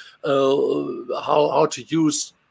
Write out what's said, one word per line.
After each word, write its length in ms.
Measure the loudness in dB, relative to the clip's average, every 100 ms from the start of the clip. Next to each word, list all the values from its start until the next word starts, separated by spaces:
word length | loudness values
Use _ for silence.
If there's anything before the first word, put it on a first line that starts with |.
| -20 -8
uh, 1000 | -2 2 2 2 0 0 -4 -8 -8 -6
how, 300 | 0 2 2
how 160 | 2 0
to 140 | -2
use 500 | -4 0 2 0 -6 _ _